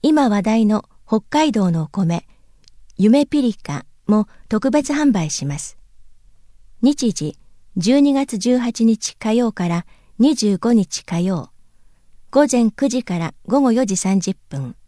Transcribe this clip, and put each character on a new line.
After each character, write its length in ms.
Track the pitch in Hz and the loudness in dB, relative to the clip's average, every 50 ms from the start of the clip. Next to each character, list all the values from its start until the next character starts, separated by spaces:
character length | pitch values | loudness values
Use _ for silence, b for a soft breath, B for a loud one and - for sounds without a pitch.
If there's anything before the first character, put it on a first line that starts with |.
今 260 | - 285 302 294 277 240 | 2 2 2 4 2 2
話 140 | 208 202 | 2 0
題 240 | 185 214 220 226 226 | 0 0 2 2 2
の 180 | 208 214 208 - _ _ - - | 2 0 0 -4 _ _ -20 -6
北 140 | - 220 220 | -4 -4 -4
海 320 | - - - 294 311 302 | -4 -2 0 0 2 2
道 180 | 214 220 196 180 | 2 0 0 0
の 140 | 165 165 156 | 0 -2 -4
お 20 | |
米、 400 | 143 - 196 190 165 170 170 - - - _ _ _ - _ _ - - - - - - | -4 -4 -2 -2 -2 -2 -4 -8 -12 -20 _ _ _ -20 _ _ -20 -20 -20 -20 -20 -4
夢 280 | - 190 214 240 285 294 | 2 4 4 4 4 2
ピ 160 | - - 294 | 0 0 0
リ 120 | 254 240 202 | 0 0 -4
カ 320 | - - - 143 143 - - - _ _ | -6 -10 -10 -10 -10 -12 -16 -20 _ _
も 200 | - 214 214 208 b b b b b | 0 0 0 0 b b b b b
特 220 | 220 220 - 262 | -4 -2 0 0
別 220 | 247 302 277 - | 0 0 0 0
販 200 | 294 294 302 285 | -4 0 2 2
売 180 | 220 190 160 156 | 2 0 -2 -4
し 160 | - - 143 | -6 -6 -6
ま 120 | 143 143 151 | -6 -8 -8
す。 200 | - - - - - _ - - - - - - _ - - _ - - - - - - - - | -10 -14 -18 -20 -20 _ -20 -20 -20 -20 -20 -20 _ -20 -20 _ -20 -20 -20 -20 -20 -20 -8 0
日 320 | - 262 294 - 269 233 | 0 0 0 2 -2 -4
時、 260 | - - 151 151 - - - - - - - - - | -2 -4 -8 -10 -10 -14 -20 -20 -20 -20 -20 -10 -8
十 240 | 190 165 202 262 285 | -4 0 2 4 4
二 140 | 285 285 277 | 4 4 2
月 220 | 269 277 - 240 | 0 -2 -4 -6
十 220 | 202 190 240 247 254 | -4 0 0 0 0
八 260 | 240 240 226 - 226 | 0 -4 -2 0 2
日 320 | 226 226 220 - - - | 2 2 0 -4 -12 -12
火 160 | _ - 220 | _ -4 0
曜 200 | 220 240 247 226 | 0 0 0 -2
か 160 | 220 - 180 175 | -2 -4 -4 -2
ら 180 | 170 170 175 - - _ _ _ - - | -2 -4 -6 -8 -20 _ _ _ -2 2
二 160 | 226 294 311 | 2 2 2
十 240 | - 214 208 196 180 | 2 0 -2 -2 0
五 140 | - 233 | 0 2
日 320 | 240 220 190 - - - - | 2 2 2 0 -6 -14 -10
火 160 | - 160 170 | -6 -6 -4
曜、 320 | 175 190 190 160 - - _ - - - _ _ - - - _ _ - - - - - | -2 -2 -4 -6 -8 -10 _ -20 -20 -20 _ _ -20 -20 -20 _ _ -20 -20 -20 -20 0
午 160 | - 277 294 277 | 2 2 2 4
前 200 | - 240 233 220 | 2 2 0 0
九 180 | - - 277 277 | 0 -2 -4 -2
時 140 | 220 254 | -2 -4
か 160 | 240 - 180 170 | -4 -4 -6 -4
ら 160 | 165 160 - - - | -4 -6 -8 -12 -8
午 140 | - 214 277 | -2 0 0
後 120 | 277 254 | 2 2
四 120 | 226 240 262 | 2 0 0
時 120 | 202 226 180 | -2 -2 -4
三 200 | - 190 190 196 | -2 0 0 0
十 160 | 175 - 190 _ _ _ | -2 -4 -8 _ _ _
分。 260 | - 139 135 123 - - - | -12 -10 -10 -10 -12 -16 -20